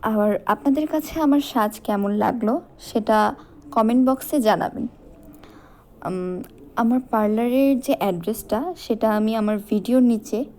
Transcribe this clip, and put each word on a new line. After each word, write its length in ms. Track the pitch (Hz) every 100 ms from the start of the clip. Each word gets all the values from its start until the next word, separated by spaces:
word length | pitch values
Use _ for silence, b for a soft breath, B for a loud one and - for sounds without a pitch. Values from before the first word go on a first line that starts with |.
| 226
আর 220 | 214 208 208 -
আপনাদের 320 | 208 - 277 302
কাছে 200 | 311 302 - 302
আমার 160 | 285 285
সাজ 220 | - 214 214 -
কেমন 240 | 208 202 208
লাগলো 280 | 208 240 214 277 - - -
সেটা 300 | 240 214 214 208 - B B -
কমেন্ট 280 | - 220 240 254
বক্সে 280 | 262 - 302 220
জানাবেন। 360 | 180 - - - - - - - B B B B B B - -
উম, 280 | 185 180 180 - - - -
আমার 180 | 233 247 254
পার্লারের 600 | 226 214 214 240 254 277 269 -
যে 80 | 277
অ্যাড্রেসটা 580 | 202 175 170 226 - 214 320 359
সেটা 240 | - 214 220 214
আমি 140 | 214 226
আমার 160 | 208 214 208
ভিডিওর 320 | 214 196 254 247
নিচে 260 | 226 - 208 277